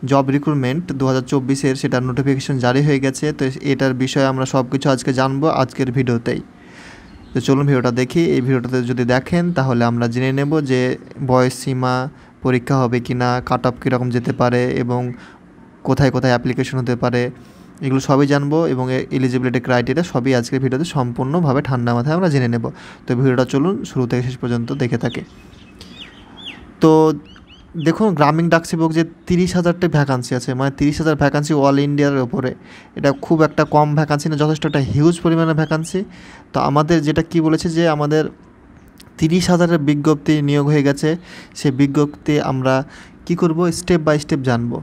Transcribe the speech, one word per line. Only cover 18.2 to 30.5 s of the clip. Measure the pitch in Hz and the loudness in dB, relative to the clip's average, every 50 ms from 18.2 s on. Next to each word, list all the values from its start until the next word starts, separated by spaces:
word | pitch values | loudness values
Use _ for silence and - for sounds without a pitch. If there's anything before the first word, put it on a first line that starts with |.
| 147 139 | 4 4
জানবো | 143 143 143 143 147 160 170 160 | 2 0 0 0 0 0 0 0
এবং | 139 127 127 127 | 0 -2 -2 -2
এ-, | 131 131 - - | -2 -4 -4 -2
এলিজিবিলিটি | 143 139 131 131 123 131 123 127 120 131 | -2 0 0 0 0 0 -2 0 -2 -2
ক্রাইটেরিয়া | - - 127 123 120 123 131 151 175 175 | 0 2 0 2 2 0 0 -2 -2 -2
সবই | - 135 120 135 131 | -2 -2 0 2 0
আজকের | 123 117 120 - 131 | 0 0 0 -2 -2
ভিডিওতে | 131 131 120 131 156 | -2 0 -2 -2 -4
সম্পূর্ণভাবে | - - 147 127 123 120 123 127 131 147 180 180 147 127 139 | -2 -2 -2 -2 -2 -2 -4 -4 -2 0 0 0 2 0 0
ঠান্ডা | 147 147 135 123 120 120 120 | 0 0 -2 -2 0 0 0
মাথায় | 120 120 147 156 175 | 0 0 0 0 0
আমরা | 190 180 | 0 0
জেনে | 143 139 127 120 117 | 0 2 0 0 0
নেব। | 117 113 127 - - - - - - - | -2 -4 -6 -10 -12 -18 -20 -20 -20 -6
তো | - 131 | -4 -2
ভিডিওটা | 120 135 135 127 123 127 | 0 2 2 2 2 0
চলুন | 123 - 139 143 175 202 226 - | 0 0 0 0 0 -2 -4 -6
শুরু | - - - 127 120 | -8 -4 -4 -2 -2
থেকে | 123 123 123 | -2 -2 -2
শেষ | 123 127 - | -4 -6 -6
পর্যন্ত | - 127 120 120 117 123 143 | -6 -4 -4 -4 -4 -4 -4
দেখে | 139 131 120 117 120 | -4 -2 -2 -2 -2
থাকি। | - 123 - - - - - - - - - - - - - - - - - - - - - - - - - - - - - - - - - - | -4 -4 -6 -6 -12 -12 -18 -20 -20 -20 -20 -20 -20 -20 -20 -20 -20 -20 -20 -20 -20 -20 -20 -20 -20 -20 -20 -20 -18 -18 -18 -18 -20 -20 -8 2
তো | - 160 156 156 156 156 156 147 - - - - - - - - - - - 170 147 | 4 6 6 6 6 4 2 0 -6 -16 -20 -20 -20 -20 -20 -20 -20 -14 -10 -2 0
দেখুন, | 156 165 - 214 220 185 | 0 0 2 0 0 2
গ্রামীণ | 143 151 143 151 160 170 170 | 4 4 4 4 2 2 2
ডাক | 165 165 165 | 2 2 0
সেবক | - - 165 165 160 160 | 0 -2 0 0 0 2
যে | 160 165 160 - - - | 2 0 0 -4 -18 -4
তিরিশ | - 180 170 180 175 - | -2 2 2 2 2 0
হাজারটি | 180 175 175 170 175 - 170 | 0 2 2 0 2 0 0
ভ্যাকান্সি | 160 156 143 135 135 127 127 - - | 2 2 2 2 0 -2 -2 -2 -4
আছে, | 127 120 - | -4 -4 -4